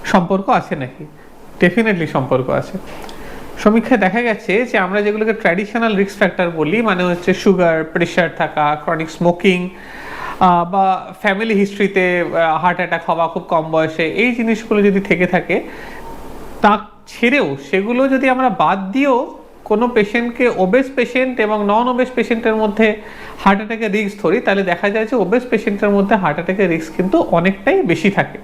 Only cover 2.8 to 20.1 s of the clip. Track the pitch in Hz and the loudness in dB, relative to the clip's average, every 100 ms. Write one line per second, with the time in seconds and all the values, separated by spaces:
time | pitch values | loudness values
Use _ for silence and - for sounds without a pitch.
2.8 | - - - - - - - - 214 226 | -12 -14 -14 -12 -12 -12 -14 0 2 2
3.8 | 226 247 185 220 240 220 - 190 247 226 | 2 2 2 0 -2 -2 0 0 0 0
4.8 | 180 202 208 214 220 214 185 175 202 233 | 0 0 0 0 -2 0 0 0 -2 -2
5.8 | 226 196 196 - 196 175 175 165 156 214 | 0 0 -2 2 0 2 -2 0 0 2
6.8 | 220 180 180 175 190 185 208 180 170 160 | 0 0 0 0 0 2 2 4 4 2
7.8 | 160 - 170 - 165 - 156 - 147 151 | -2 -2 0 0 0 -2 -2 0 0 0
8.8 | 175 160 160 - 175 175 202 180 180 - | -2 -4 -4 0 0 4 2 2 -2 -10
9.8 | - - - - - - 185 175 170 196 | -18 -16 -14 -12 -12 2 4 4 2 0
10.8 | 190 185 - 180 214 190 226 202 196 - | 0 0 -6 -4 -2 0 0 0 0 0
11.8 | 202 196 180 180 160 165 165 156 180 175 | 0 2 2 0 0 0 0 2 0 0
12.8 | 175 170 - 165 165 180 175 170 160 160 | -2 -2 -2 -2 -2 -4 -2 -2 2 0
13.8 | 160 160 160 - 240 233 226 214 - 208 | 0 -2 -2 0 0 0 -2 -2 0 2
14.8 | 202 196 196 175 180 180 - 190 - - | 4 2 0 0 2 0 0 -4 -4 -14
15.8 | - - - - - - - - 208 208 | -16 -14 -14 -14 -14 -14 -14 2 2 2
16.8 | - - - - 240 277 175 139 - 190 | -2 -20 -20 -2 2 2 0 -4 -2 -2
17.8 | 202 240 269 262 262 254 254 180 160 196 | 0 0 2 2 2 2 0 2 2 2
18.8 | 190 254 285 247 330 - - - - 214 | -2 0 2 2 -2 -10 -20 -20 -2 0
19.8 | 240 233 208 | 2 2 2